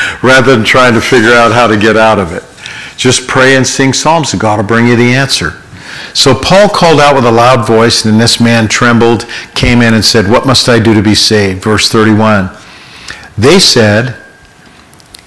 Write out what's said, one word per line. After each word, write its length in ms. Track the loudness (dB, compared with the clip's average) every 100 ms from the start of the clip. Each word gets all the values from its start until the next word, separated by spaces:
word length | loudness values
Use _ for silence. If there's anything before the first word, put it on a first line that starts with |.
| -8 -4
rather 340 | 0 2 2 0
than 100 | 2
trying 280 | 2 2
to 80 | 0
figure 320 | 0 0 2
out 180 | 2 2
how 160 | 2 0
to 100 | 0
get 200 | 0 2
out 220 | 2 0
of 120 | -2
it. 120 | -8 -14 -20 -20 -18 -18 -4
Just 320 | -2 -2 -4
pray 280 | 0 2 2
and 100 | 0
sing 280 | -2 -2
psalms 400 | -2 -2 -2 -2
and 80 | -4
God 160 | -2 -2
will 100 | -2
bring 200 | 0 2
you 80 | 2
the 180 | 2
answer. 480 | 0 -2 -4 -8 -10 -20 -20 -20 -18 -12
So 200 | -4 0
Paul 360 | 0 0 2 2
called 300 | 2 0 2
out 160 | 2 2
with 100 | 2
a 60 |
loud 360 | 2 2 2 2
voice, 380 | 2 2 0 0
and 140 | 2
this 200 | 2 2
man 280 | 0 0 -2
trembled, 580 | 0 0 2 2 0 -4 -14 -12
came 280 | -4 0 2
in 140 | 2 0
and 100 | 0
said, 240 | 0 0
"What 160 | 0 2
must 240 | 0 2
I 100 | 0
do 140 | 2
to 80 | 2
be 140 | 2 0
saved?" 480 | 0 -2 -2 -4
Verse 260 | -4 -2 -2
thirty-one. 600 | 0 2 2 2 0 -2 -10 -20 -20 -20 -20 -20 -20 -16 -2
They 220 | 2 2
said, 560 | 2 0 2 0 -2 -10 -18 -20 -20 _ -20 -20 -20 -20 -20 -20